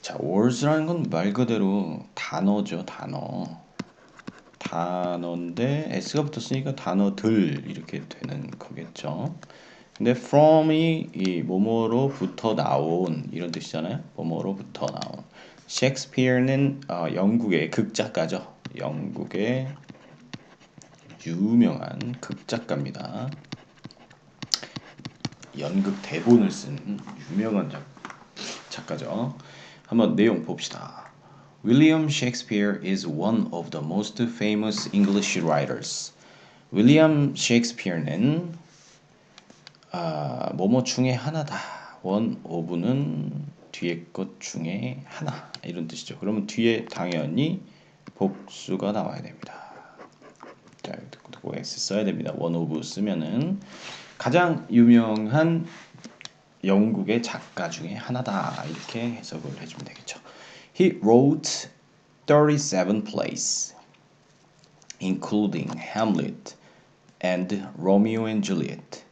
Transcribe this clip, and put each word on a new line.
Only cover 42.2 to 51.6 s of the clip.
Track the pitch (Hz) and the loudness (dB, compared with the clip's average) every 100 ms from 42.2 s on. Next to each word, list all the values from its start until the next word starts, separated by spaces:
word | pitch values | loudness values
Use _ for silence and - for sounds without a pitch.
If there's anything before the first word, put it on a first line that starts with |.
| 117 - | 0 -4
of는 | - 85 82 87 101 135 147 147 151 147 147 - - | -6 -6 -4 -2 0 0 0 -4 -6 -8 -10 -14 -18
뒤에 | - 87 85 - | -6 -4 -4 -8
것 | - 95 - | -8 -8 -10
중에 | - - 80 98 127 135 | -12 -8 -6 -4 -6 -8
하나 | 143 - 156 - - - | -14 -10 -8 -10 -14 -14
이런 | - 87 82 | -12 -8 -8
뜻이죠. | 82 - - | -10 -12 -6
그러면 | 98 107 101 | -2 -2 -2
뒤에 | - 117 113 | 2 2 2
당연히 | 117 - 90 85 73 92 156 190 - - - _ - | -2 -6 -4 -2 -2 0 0 -2 -8 -20 -20 _ -20
복수가 | - 98 - - - - 92 98 | -4 -2 -2 -16 -16 -6 -2 -2
나와야 | 104 - - | -2 -4 -8
됩니다. | - - - - - - - - - _ - - - - - - | -12 -16 -16 -16 -18 -20 -20 -20 -20 _ -20 -20 -20 -20 -20 -16
자, | - - - - - - | -12 -12 -14 -20 -20 -12
꼭 | - | -8
S | - | -8